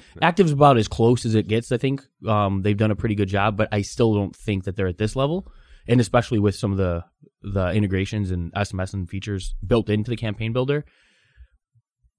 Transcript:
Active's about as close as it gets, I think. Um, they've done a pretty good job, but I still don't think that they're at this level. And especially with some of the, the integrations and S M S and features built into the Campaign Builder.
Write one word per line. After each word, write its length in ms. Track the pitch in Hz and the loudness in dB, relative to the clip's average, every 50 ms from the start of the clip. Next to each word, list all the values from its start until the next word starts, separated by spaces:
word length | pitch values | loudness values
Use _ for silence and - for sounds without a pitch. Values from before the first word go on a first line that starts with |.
| - - - - | -10 -20 -4 0
Active's 300 | 156 165 170 208 190 156 | 0 2 4 4 4 4
about 260 | 147 135 147 143 131 | 4 6 6 6 8
as 120 | 117 104 - | 6 2 0
close 360 | - - 113 117 127 120 - | 0 2 4 4 4 2 0
as 100 | 117 110 | 2 2
it 120 | 107 101 | 2 2
gets, 240 | - 107 117 - - | 0 -2 -2 -2 -2
I 60 | 127 | -2
think. 240 | 113 - 135 139 139 - _ _ _ - | -2 0 -2 -2 -4 -8 _ _ _ -4
Um, 340 | 107 107 104 104 98 98 98 95 | 0 0 2 2 2 0 0 0
they've 120 | 104 104 | 0 2
done 160 | 101 110 107 | 2 2 0
a 40 | 101 | 0
pretty 200 | 92 - 113 104 | 0 -2 -2 0
good 140 | 101 101 92 | 0 0 0
job, 260 | 101 101 101 110 104 | 0 0 0 0 0
but 140 | 98 107 - | 0 -2 -2
I 120 | 107 104 101 | -2 -2 -4
still 300 | - - - 120 113 107 | -4 0 0 2 2 4
don't 220 | 101 101 87 - | 2 0 -2 -6
think 300 | - - 110 104 95 90 | -8 -4 -4 -4 -2 -4
that 100 | 98 92 | -6 -4
they're 120 | - 95 | -4 -4
at 100 | 92 87 | -4 -2
this 180 | - 107 107 - | -2 -4 -4 -2
level. 320 | 131 135 143 165 190 - - - - - _ - - _ | -2 -2 -2 -4 -6 -8 -10 -18 -20 -20 _ -20 -14 _
And 140 | - 120 123 | 2 2 2
especially 380 | 113 - - 123 - - 123 104 | 4 4 2 0 0 2 0 2
with 160 | 101 101 95 | 2 2 0
some 160 | - - 101 98 | 0 -2 -2 0
of 40 | |
the, 280 | 95 95 90 85 85 - - _ _ _ _ _ _ | 0 0 0 -2 -4 -6 -10 _ _ _ _ _ _
the 260 | - 101 95 98 92 90 | -10 -6 -4 -2 -2 0
integrations 600 | 87 107 104 95 95 95 98 - 107 104 101 92 | 0 0 0 0 0 -2 -2 -2 -4 -4 -4 -2
and 200 | 92 87 85 80 - | -4 -4 -6 -4 -4
S 200 | 101 101 - - | -4 -4 -4 -4
M 60 | 92 | -6
S 120 | 92 92 - | -6 -6 -6
and 160 | 98 90 - | -8 -8 -8
features 460 | - 98 - 107 101 95 - - - - - | -8 -10 -8 -6 -6 -6 -6 -8 -8 -8 -2
built 240 | 92 120 113 104 - | 0 0 2 2 2
into 200 | 107 107 107 123 | 0 -2 -2 -2
the 80 | 117 | -6
Campaign 340 | 107 117 107 101 104 110 113 | -4 -4 -6 -6 -6 -6 -4
Builder. 320 | 113 127 131 135 143 151 147 - _ _ _ _ _ _ _ _ _ - - - _ _ _ _ _ _ _ _ _ _ _ _ _ | -2 -2 -2 -2 -2 -4 -6 -10 _ _ _ _ _ _ _ _ _ -20 -20 -20 _ _ _ _ _ _ _ _ _ _ _ _ _